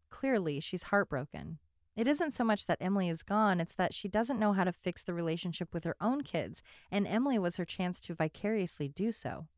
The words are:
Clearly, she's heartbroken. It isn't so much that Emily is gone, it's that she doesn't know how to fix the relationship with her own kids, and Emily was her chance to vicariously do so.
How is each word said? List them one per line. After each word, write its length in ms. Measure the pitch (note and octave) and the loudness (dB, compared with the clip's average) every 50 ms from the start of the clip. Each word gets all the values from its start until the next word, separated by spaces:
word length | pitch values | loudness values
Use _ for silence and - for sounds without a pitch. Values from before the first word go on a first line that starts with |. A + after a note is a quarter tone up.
| _ _ | _ _
Clearly, 480 | - - - C4+ C4 G#3 F3+ D#3 C#3+ C#3 | -8 -4 0 2 2 2 2 0 -2 -2
she's 240 | - - - F3 - | -4 -4 -6 -6 -2
heartbroken. 760 | - G3+ G3+ G3 - D3 C3 C#3+ - - - - - E3 - _ _ _ _ _ _ _ | 2 2 2 2 2 -2 -4 -4 -6 -8 -10 -10 -10 -10 -12 _ _ _ _ _ _ _
It 120 | G#3+ A3+ | 0 2
isn't 240 | C4 D4 D4+ F4 D4+ | 2 4 4 2 0
so 140 | - - A#3+ | 0 2 2
much 200 | A3+ G#3+ - - | 2 2 2 2
that 100 | - E3+ - | 0 0 0
Emily 300 | - F#3 G3 G3+ F#3 F3 | 0 0 2 2 2 2
is 140 | E3 E3 - | 0 -2 -2
gone, 360 | - G3+ G#3+ A3 G#3 F#3 F3 | 0 2 4 4 4 4 2
it's 160 | E3 - - | 0 -2 0
that 180 | - F#3 - - | 0 0 0 0
she 140 | - - | -4 -4
doesn't 320 | G3 - G#3+ A#3 A#3 C#4 G#3 | 0 0 0 2 2 2 2
know 140 | G#3+ G#3 G3+ | 4 4 4
how 100 | F#3+ F3 | 4 2
to 80 | F3+ | 2
fix 320 | F3 - - F#3 E3+ - - | 0 0 -4 -4 -4 -2 -4
the 100 | - F3 | -4 -2
relationship 600 | E3+ E3+ D#3+ E3 E3+ - F3+ E3 - F3 - - | 0 0 0 0 0 -2 -4 -4 -4 -6 -4 -4
with 100 | E3+ - | -4 -2
her 140 | E3 - - | -2 -2 0
own 220 | E3+ A3 C4 D4 | 0 0 0 -2
kids, 420 | C4+ - - E3 G#2+ F2+ - - - - - - - _ | -2 -2 -2 -2 -2 -4 -6 -10 -12 -12 -20 -20 -10 _
and 160 | F#3 G#3 G3+ | 0 0 0
Emily 320 | - F#3+ A3+ C4 C#4+ C4 | 2 2 2 2 2 2
was 200 | G#3+ F3+ F3 F3 | 2 2 0 0
her 80 | - F3 | -2 -4
chance 340 | - - - F#3 F3+ F3+ - | -4 -4 -2 -2 -2 -2 -4
to 120 | - - E3+ | -6 -6 -2
vicariously 720 | - D#3+ D#3 - - - G#3 A3+ G#3+ F#3 E3+ - - D3 | -2 -2 -2 -2 -2 -2 0 0 0 0 -2 -2 -4 -4
do 240 | C3+ C#3 - G3+ A#3 | -4 -2 -2 -2 -2
so. 360 | A3 - - B2+ - - D#3+ - _ | -2 -2 -6 -6 -8 -8 -10 -14 _